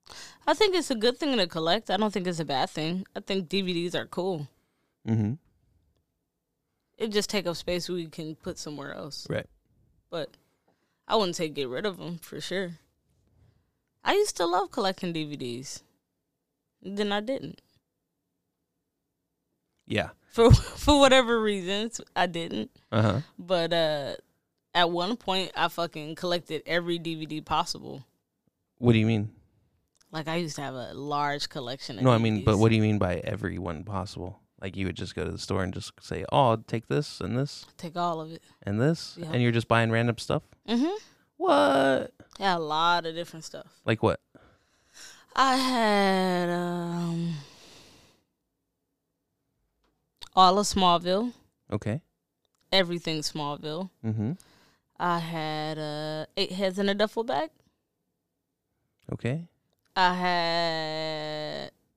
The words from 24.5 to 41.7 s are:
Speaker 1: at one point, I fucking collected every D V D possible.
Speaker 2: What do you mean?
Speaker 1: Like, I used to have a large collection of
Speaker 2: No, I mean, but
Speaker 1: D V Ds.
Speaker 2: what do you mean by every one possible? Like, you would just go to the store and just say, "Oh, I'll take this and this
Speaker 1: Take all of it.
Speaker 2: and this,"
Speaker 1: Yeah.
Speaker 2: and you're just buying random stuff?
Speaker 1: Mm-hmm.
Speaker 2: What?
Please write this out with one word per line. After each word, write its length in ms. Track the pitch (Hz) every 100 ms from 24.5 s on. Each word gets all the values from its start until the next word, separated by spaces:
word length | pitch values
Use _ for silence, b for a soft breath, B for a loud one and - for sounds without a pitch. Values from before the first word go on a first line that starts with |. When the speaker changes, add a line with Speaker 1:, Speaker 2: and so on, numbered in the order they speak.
| _ _
Speaker 1:
at 180 | 175 170
one 260 | 175 180 240
point, 340 | - 190 180 -
I 120 | 165
fucking 480 | - 170 156 151 160
collected 460 | 180 175 - 156 -
every 340 | 170 175 170
D 160 | 165 160
V 100 | 156
D 160 | 151
possible. 640 | 156 156 160 - - 139 - _ _ _ _ _ _ -
Speaker 2:
What 160 | 120
do 60 | 113
you 60 | 110
mean? 240 | 110 107 - _ _ _ _ _ _ _
Speaker 1:
Like, 160 | 156 156
I 100 | 165
used 180 | 165 143
to 60 |
have 120 | 139 131
a 180 | 113
large 560 | 101 143 143 147 143 -
collection 480 | 151 123 135 - 110
of 60 |
Speaker 2:
No, 80 | 127
I 60 | 117
mean, 260 | 113 107
but 80 | 101
Speaker 1:
D 0 |
V 0 |
Ds. 60 | 101
Speaker 2:
what 80 | 113
do 60 | 110
you 60 |
mean 160 | 107 104
by 160 | 92 87
every 400 | 82 - 92 90
one 260 | 90 78
possible? 560 | 101 98 92 - 90 - _ _
Like, 140 | 98 90
you 80 | 92
would 100 | 85
just 200 | 92 87
go 80 | 85
to 60 |
the 60 | 87
store 260 | - 98
and 100 | 92
just 180 | 101 - -
say, 220 | - 82 -
"Oh, 180 | 143 127
I'll 80 | 113
take 300 | - 113 -
this 320 | 139 147 -
and 160 | 92 117
this 280 | 143 - - -
Speaker 1:
Take 180 | 170 175
all 240 | 175 160
of 100 | 160
it. 120 | 165 - _
Speaker 2:
and 180 | 101 104
this," 380 | 143 170 - -
Speaker 1:
Yeah. 120 | -
Speaker 2:
and 100 | 123
you're 100 | 120
just 140 | 117 -
buying 220 | 117 113
random 260 | 113 117 113
stuff? 260 | - 156 - - -
Speaker 1:
Mm-hmm. 260 | 233 311 427 b b b -
Speaker 2:
What? 760 | 359 294 285